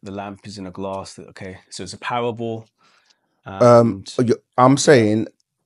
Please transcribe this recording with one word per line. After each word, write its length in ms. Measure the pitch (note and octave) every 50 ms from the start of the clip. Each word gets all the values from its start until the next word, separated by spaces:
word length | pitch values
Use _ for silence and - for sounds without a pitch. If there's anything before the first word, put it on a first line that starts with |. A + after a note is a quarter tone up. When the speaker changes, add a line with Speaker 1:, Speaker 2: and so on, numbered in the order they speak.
Speaker 1:
The 100 | - G#2
lamp 340 | F#2+ G2+ G2 G2+ G2+ F#2+ -
is 120 | G#2 G2 G#2
in 80 | F#2+
a 40 | F#2
glass. 440 | F2+ F#2+ F#2+ F#2+ F#2+ G2 F#2+ - -
That, 140 | - E2+ -
okay, 300 | - - G2+ F#2 F#2 F2+ _ _
so 120 | - - G2
it's 100 | F#2 G2+
a 40 | -
parable. 680 | - - B2 A#2+ A#2+ A#2+ A2+ A2+ A#2 A#2 A2+ A2+ A2+ _ _ _ _ _ _ _ _ _ _ _ _ _ _ _ -
Speaker 2:
Um, 580 | - G2 G2 A#2+ A#2+ A#2+ A#2 A#2+ A2+ F#2+ G2 F#2+ - - -
Speaker 1:
And 100 | C3 A2+
Speaker 2:
you, 60 | A#2+ - _ _ _ -
I'm 180 | B2+ C3 C#3 C#3
saying, 500 | - E3 D3+ B2 A2 G#2 G#2+ A2 G#2+ - _ _ _ _ _ _ _